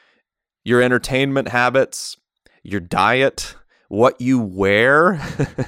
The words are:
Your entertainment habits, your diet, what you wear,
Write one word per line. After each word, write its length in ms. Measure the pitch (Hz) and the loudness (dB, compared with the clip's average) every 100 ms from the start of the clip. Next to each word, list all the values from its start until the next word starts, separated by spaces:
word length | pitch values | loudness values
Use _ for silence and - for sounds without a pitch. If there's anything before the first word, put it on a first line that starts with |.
| _ _ _ _ _ _ | _ _ _ _ _ _
Your 180 | - 120 | -2 2
entertainment 640 | 123 123 - 131 139 139 127 | 2 0 -2 -2 -2 -2 -2
habits, 680 | 123 123 127 127 - - - _ _ _ _ | -2 0 0 -2 -4 -14 -16 _ _ _ _
your 160 | 85 98 | -10 -10
diet, 760 | 87 - 101 127 135 - - - _ _ - | -4 0 2 2 0 -2 -10 -16 _ _ -8
what 340 | 98 123 - | 2 2 2
you 180 | 123 131 | 0 0
wear, 800 | 107 90 98 101 120 147 175 175 - - 139 - | -2 0 2 4 4 4 2 0 -6 -6 -6 -6